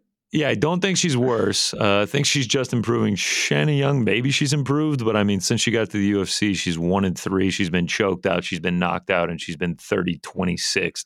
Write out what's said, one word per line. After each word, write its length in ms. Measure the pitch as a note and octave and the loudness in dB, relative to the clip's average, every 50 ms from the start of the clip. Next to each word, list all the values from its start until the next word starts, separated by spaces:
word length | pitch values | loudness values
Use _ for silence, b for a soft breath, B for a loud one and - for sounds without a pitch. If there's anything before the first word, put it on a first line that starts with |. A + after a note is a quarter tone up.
| _ _ _ _ _ _ | _ _ _ _ _ _
Yeah, 160 | - D3+ D3 C3 | -2 0 0 2
I 60 | B2 | 2
don't 260 | G#2+ C#3+ D#3 F3+ F3+ | 2 2 0 0 0
think 160 | F#3+ G3 F3+ | 0 0 0
she's 220 | - - F3 C3+ A#2+ | 0 0 2 2 2
worse. 560 | B2+ C3 A#2 A2 G2+ G#2 G2+ - - - - | 2 2 2 2 2 2 0 0 -2 -2 -2
Uh, 260 | - A2+ G2+ G2+ G2+ | 0 2 2 4 2
I 60 | G#2 | 2
think 180 | G2 - C#3+ C#3+ | 0 0 0 0
she's 220 | - - C#3+ B2+ | 0 0 0 0
just 260 | G#2+ - C#3 B2 - | 0 0 -2 0 0
improving. 420 | - A#2+ G#2 A#2 A#2+ A#2 A2 G#2+ G2+ | -2 -2 0 0 0 0 2 0 0
Shanna 580 | F2 - - - - - - C#3+ D3 D3+ D#3 | -2 -2 -4 -2 -2 -2 0 0 2 2 2
Young, 300 | D3 C#3 C#3 C#3 C#3+ C3+ | 2 2 2 2 2 2
maybe 280 | A2+ G2+ G2+ A#2+ B2 C#3 | 2 2 2 2 0 0
she's 220 | C3+ - - C3+ D3+ | 0 0 0 0 0
improved, 500 | D3 C3 A2 C#3 D3+ D#3 D#3 D3 B2+ A2+ | 0 0 0 0 0 0 0 0 0 0
but, 100 | A2 G#2 | 2 2
I 60 | G#2 | 4
mean, 160 | G#2 G2+ G2+ F#2+ | 4 4 2 2
since 200 | - - A#2+ G#2+ | 0 0 0 0
she 100 | - A#2+ | 0 0
got 200 | A2 A2+ A2 F#2+ | 0 0 0 0
to 80 | - G#2 | 0 0
the 80 | G2 | 2
U 160 | G2+ G#2 G2 | 2 2 2
F 60 | F#2 F2 | 0 0
C, 240 | - - A2+ G#2 F#2+ | -2 0 0 0 0
she's 240 | E2+ - F2+ E2+ E2 | 0 -2 -2 -2 -2
one 260 | E2+ F2 F#2+ G2 G2 | 0 0 2 2 2
and 120 | F#2+ E2+ | 0 -2
three. 340 | - - - F#2+ F#2+ F#2+ F#2+ | -2 -4 -2 0 0 0 0
She's 200 | F2+ - G2+ E2+ | 0 -2 -2 0
been 160 | E2 F2+ F2 | 0 0 0
choked 380 | D#2+ - - G#2+ G2 F#2 F2+ - | 0 0 0 0 0 0 0 -2
out, 180 | G2 F2 F2+ | -2 -2 -2
she's 160 | F2+ - - D#2+ | -2 -4 -6 -4
been 200 | E2 F2 F2 F2+ | -4 -2 0 0
knocked 320 | F2+ F2 F2 F2+ - - | 0 0 -2 -2 -2 0
out, 180 | F#2+ F2 E2+ E2 | 0 0 0 0
and 100 | E2+ D#2 | -4 -6
she's 180 | - - E2+ D2+ | -8 -10 -8 -6
been 160 | F2+ F2 E2 | -4 -4 -6
thirty 420 | - - - G2+ G2 F2+ F2+ E2+ - | -6 -4 -4 -2 -2 0 -2 -4 -6
twenty-six 840 | - - - F#2+ F#2 F2+ F2 F2+ - - - F#2+ F2+ E2 - - - | -8 -12 -6 -4 -2 -2 -2 -4 -4 -2 -2 -2 -2 -4 -6 -8 -10